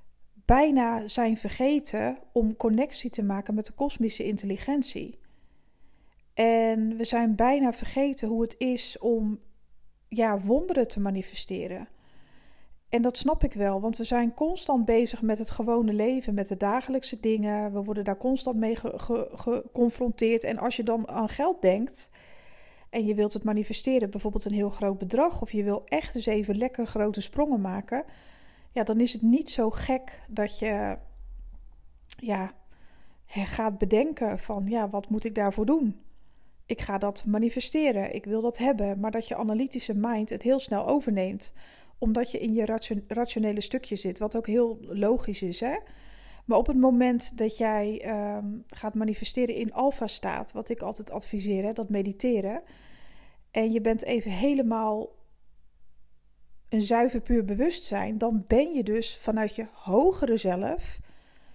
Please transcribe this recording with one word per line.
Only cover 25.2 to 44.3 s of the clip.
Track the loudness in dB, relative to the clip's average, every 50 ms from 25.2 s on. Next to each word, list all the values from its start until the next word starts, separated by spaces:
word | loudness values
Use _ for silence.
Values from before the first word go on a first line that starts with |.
| 4 4 2 -2
of | -4 -4
je | -2 0 0
wil | 0 0 -2 -2
echt | -2 -2 -2 -2 -4 -6
eens | -4 0
even | 0 0 2 0 0 0 0
lekker | -2 -2 -2 -4 -6 -4
grote | -2 0 0 0 -2 -4
sprongen | -6 -4 0 0 2 2 2 0
maken, | 0 0 -4 -6 -6 -4 -4 -6 -6 -6 -12 -20 -20 -20 -20 -20 -20 -20 -20 -20 -20 -6
ja, | -4 -2 0
dan | 2 2 4
is | 2 2 2
het | 2
niet | 4 6 6 4 4 0
zo | -2 0 0 0
gek | 0 -2 -2 0 -2 -2 -2 -6 -16 -18 -16 -8
dat | -4 -4 -4 -2 -4 -4
je, | -4 -2 -2 -2 -2 -4 -6 -8 -10 -14 -16 -16 -16 -14 -14 -14 -14 -14 -16 -16 -18 -18 -20 -20 -20 -20 -20 -20 -16 -16 -14 -8
ja, | -6 -4 -2 -2 -4 -6 -10 -14 -20 -20 -20 -20 -20 -20 -20 -20 -20 -20 -20 -20 -20
hè, | -10 -6 -6 -6
gaat | -4 -2 -2 -2 -2 0 0
bedenken | 2 4 4 4 4 2 0 -4 -4 -4 -4 -4
van, | -4 -4 -4 -4 -2 -2
"Ja, | 0 0 0 -2
wat | -2 -4 -4 -2
moet | -2 -2 -2
ik | -2 -2
daarvoor | 0 0 0 0 0 2
doen? | 2 4 4 2 0 -2 -4 -8 -18 -18 -20 -20 -20 -20 -20 -20 -20 -20 -16 -10
Ik | -8 -8 -6
ga | -4 -4 -4 -2
dat | -2 -2 -2 -2 0
manifesteren, | 0 2 2 2 2 0 -2 -4 -2 0 2 2 2 2 2 0 -2 -4
ik | -6 -6
wil | -4 -2 0
dat | 0 -2 -2 0
hebben." | 2 2 2 2 0 -2 -2 -2
Maar | -2 -2
dat | -2 -2 -4 -4
je | -4
analytische | -4 -2 0 0 0 0 -2 -4 -6 -4 -4 -2
mind | 0 0 0 0 0 -2 -2
het | -4 -2 2
heel | 2 2 2
snel | 2 0 -2 0 2 2
overneemt, | 2 2 2 2 0 0 0 -2 -4 -6 -10 -12 -14 -14 -16 -18 -20 -20 -20 -20 -8 -2
omdat | 0 2 2 2 0 -2
je | -4 -4
in | -2 0 0
je | 0 0
ratio-, | 0 -2 -2 -4 -4 -6 -6 -6 -4
rationele | -2 -2 -2 -2 0 0 0 0 0 -2
stukje | -4 -4 -4 -6 -4 -6 -6
zit, | -6 -4 -6 -4 -4
wat | -4 -4